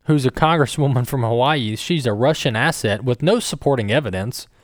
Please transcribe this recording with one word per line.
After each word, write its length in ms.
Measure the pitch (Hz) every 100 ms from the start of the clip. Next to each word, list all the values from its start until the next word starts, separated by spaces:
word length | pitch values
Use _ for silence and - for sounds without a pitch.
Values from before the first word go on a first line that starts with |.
| -
who's 200 | 151 127
a 60 |
congresswoman 760 | - 156 165 135 - 139 127 123
from 160 | 139
Hawaii, 540 | 113 117 135 156 107 110
she's 300 | - 170 123
a 60 |
Russian 440 | 107 131 156 143 110
asset 480 | 151 - 110 104
with 180 | 127 123
no 160 | 151 233
supporting 540 | - 160 143 131 101
evidence, 560 | 127 120 92 107 - - _